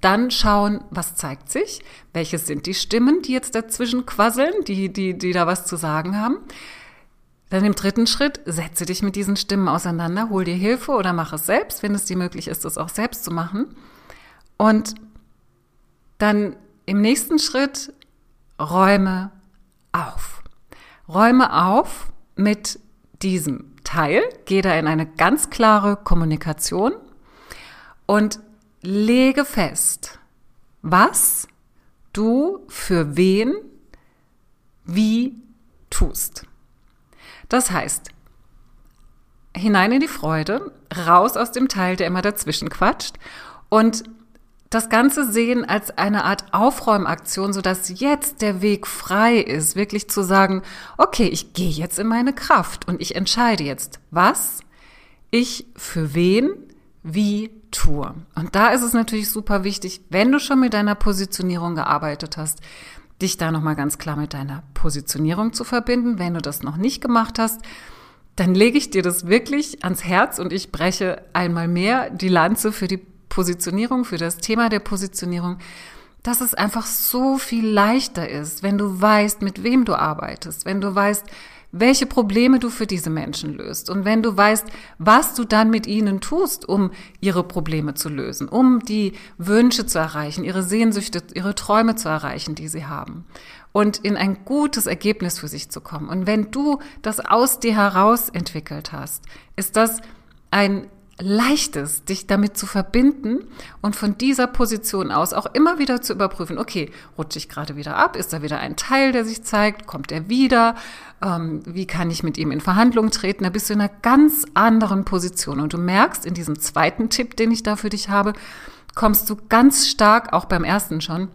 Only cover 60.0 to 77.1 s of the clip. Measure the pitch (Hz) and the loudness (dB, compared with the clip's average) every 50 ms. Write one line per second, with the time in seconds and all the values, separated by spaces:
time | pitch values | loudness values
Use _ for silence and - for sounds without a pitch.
60 | - - 156 185 208 247 269 285 277 - 285 262 262 247 226 208 208 208 208 202 | -16 -4 0 2 4 4 4 2 2 2 2 2 2 2 2 0 0 0 0 2
61 | - 214 202 190 196 190 - - 180 185 175 175 170 170 170 156 - - 143 147 | 2 2 2 2 -2 -4 -4 -4 -4 -2 -2 -2 -4 -4 -4 -4 -2 0 -2 -2
62 | 160 156 147 147 - 156 - 165 156 156 - - - - - - - - - - | -2 -6 -8 -8 -10 -12 -10 -8 -8 -8 -8 -10 -10 -20 -20 -20 -20 -20 -20 -20
63 | - _ - _ 185 185 - - 175 160 165 156 151 156 151 147 139 147 - - | -20 _ -10 _ -4 -4 -2 -2 -2 -2 -2 0 0 -2 -2 -2 -2 -4 -4 -6
64 | - 165 147 147 147 147 - 143 135 139 139 151 - - - - - 165 135 147 | -6 -8 -6 -4 -6 -6 -6 -8 -8 -8 -10 -12 -14 -8 0 4 4 4 4 2
65 | 139 - - - 156 156 170 185 214 226 220 - 233 - - 240 226 - 247 247 | -4 -6 -4 -2 0 0 0 0 -2 -2 -2 -4 -6 -2 -2 -2 0 0 0 0
66 | 233 240 233 190 180 175 175 165 156 143 143 - - 127 151 165 190 254 277 - | 2 0 0 0 -2 -4 -4 -4 -4 -6 -8 -6 -8 -6 -4 -2 -2 -2 -2 -2
67 | - - 240 233 226 226 233 - 226 220 226 - - - - - - - - - | -2 0 2 2 2 0 -2 -2 -2 -2 -2 -6 -12 -18 -18 -20 -20 -20 -20 -20
68 | - - _ _ _ - _ - 180 180 185 185 208 240 240 294 285 - - 190 | -20 -20 _ _ _ -16 _ 0 2 2 6 6 6 6 6 2 0 2 -2 0
69 | 175 180 175 - 175 170 196 247 226 - 277 285 302 - - - - 180 185 - | 0 0 -2 -2 0 2 2 2 2 0 -4 -4 -4 -4 -8 -8 -4 -4 -4 -4
70 | - 175 185 180 226 - - - 180 180 165 190 - - - 147 156 185 185 - | -4 0 2 2 2 2 0 -6 -6 -4 -4 -6 -8 -6 -6 -2 -2 -2 0 0
71 | 202 185 180 - - - - - 180 175 170 170 165 175 175 175 180 202 240 262 | -2 -4 -4 -6 -10 -4 -2 -2 0 0 -2 -2 -2 0 0 0 2 2 2 0
72 | 247 139 - 175 185 185 185 175 160 175 214 - - 214 214 - 202 175 190 185 | 0 -4 -6 -4 0 2 4 4 4 4 2 0 0 -4 -2 -2 -4 -4 -4 -6
73 | - _ - - _ - - - 190 175 175 175 - 180 170 196 226 240 269 254 | -6 _ -20 -20 _ -6 -2 -2 0 0 -2 -4 -4 -4 -2 -2 -2 0 0 -2
74 | 247 - - 165 170 170 170 - - - 220 220 233 226 214 208 208 - 214 190 | -2 -2 -4 -4 -4 -4 -4 -6 -4 -2 0 2 2 2 0 -2 -2 -2 -4 -4
75 | 196 190 - - - 180 175 175 175 180 180 180 - - - - - - - - | -4 -6 -8 -8 -6 -4 -4 -4 -4 -4 -6 -8 -12 -18 -20 -20 -20 -20 -20 -20
76 | - _ _ - - 240 240 - 254 240 - - 190 208 - 233 214 - - - | -20 _ _ -10 -6 -4 -2 -2 -2 -2 -2 0 -2 -2 -2 -4 -6 -4 -4 -4
77 | - - | -4 -2